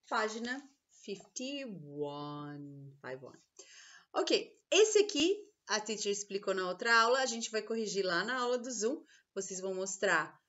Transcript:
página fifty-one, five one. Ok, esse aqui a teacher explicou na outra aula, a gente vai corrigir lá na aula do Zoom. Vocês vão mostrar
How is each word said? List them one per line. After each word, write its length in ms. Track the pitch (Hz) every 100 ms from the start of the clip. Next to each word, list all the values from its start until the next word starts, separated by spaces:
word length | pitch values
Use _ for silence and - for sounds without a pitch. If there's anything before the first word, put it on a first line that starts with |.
| -
página 540 | 240 214 226 240 269 285 _ _ -
fifty-one, 1900 | - 190 - - 254 285 269 180 147 143 147 143 147 147 147 147 143 143 139 -
five 240 | 127 131 123
one. 140 | - _ - - - - - _
Ok, 420 | - 392 - - - _
esse 300 | 349 440 415
aqui 360 | 403 285 330 415 - _ -
a 140 | 214
teacher 320 | 214 208 202
explicou 420 | 202 - 196 196
na 140 | 190 185
outra 280 | 185 233 233
aula, 260 | 226 262
a 40 | 262
gente 240 | 233 226
vai 140 | 214
corrigir 420 | 214 226 208 185 185
lá 180 | 175
na 160 | 208 254
aula 200 | 247 247
do 100 | 233
Zoom. 340 | 226 214 320 - - _
Vocês 260 | - 190 185
vão 140 | 190
mostrar 680 | 185 196 - 202 165 151 -